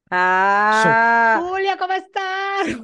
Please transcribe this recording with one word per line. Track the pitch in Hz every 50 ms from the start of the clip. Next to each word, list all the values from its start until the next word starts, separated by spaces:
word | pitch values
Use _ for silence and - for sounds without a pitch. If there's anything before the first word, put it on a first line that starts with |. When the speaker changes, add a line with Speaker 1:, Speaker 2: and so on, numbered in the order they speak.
| _ -
Speaker 1:
Ah. | 185 180 180 185 185 185 190 196 202 202 208 214 214 220 220 220 226 226 226 233 233 233 233 226 226 220
Speaker 2:
So-, | 349 359
Julia, | 370 381 392 392 381 370
¿cómo | 370 359 381
estás? | 381 381 381 - 403 392 370 381 381 392 392 392 392 392 320 - 240